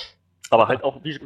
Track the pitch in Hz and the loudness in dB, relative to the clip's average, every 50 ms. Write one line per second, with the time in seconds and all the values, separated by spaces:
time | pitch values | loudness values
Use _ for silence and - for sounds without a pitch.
0 | - - _ _ _ _ _ _ - - - 113 110 101 127 135 - 139 131 135 | -16 -16 _ _ _ _ _ _ -4 2 4 4 4 4 2 0 -2 -4 -6 -6
1 | - 156 147 139 - | -8 -10 -10 -12 -12